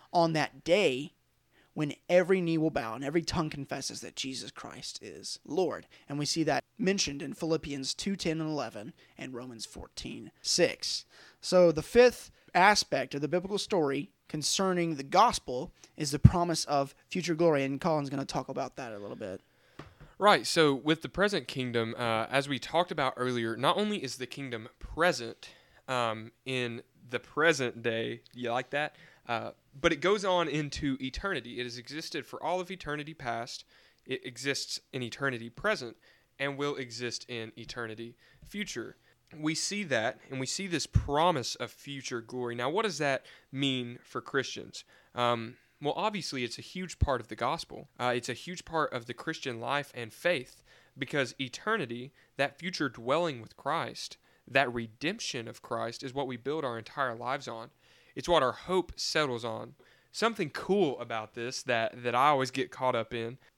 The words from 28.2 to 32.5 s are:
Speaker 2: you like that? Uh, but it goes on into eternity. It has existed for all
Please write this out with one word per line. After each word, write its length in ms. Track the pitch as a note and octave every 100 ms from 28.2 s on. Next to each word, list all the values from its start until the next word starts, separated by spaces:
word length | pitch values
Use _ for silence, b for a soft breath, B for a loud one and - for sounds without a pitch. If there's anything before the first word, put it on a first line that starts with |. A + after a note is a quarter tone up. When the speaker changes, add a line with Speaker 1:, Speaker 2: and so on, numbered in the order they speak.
| -
Speaker 2:
you 180 | B2 A#2
like 180 | A#2+ C3
that? 260 | C#3+ D3+ - B B -
Uh, 240 | A#2 A2+ - _ C#3
but 140 | E3+
it 80 | D#3+
goes 240 | F3 G#3+ F#3+
on 220 | F3+ E3
into 500 | D3 D3 - D3 C3
eternity. 600 | C3 - G3 D#3+ A#2+ A#2+
It 40 |
has 140 | B2 A#2+
existed 480 | A#2 D3 D#3+ D#3 -
for 160 | -
all 180 | D3+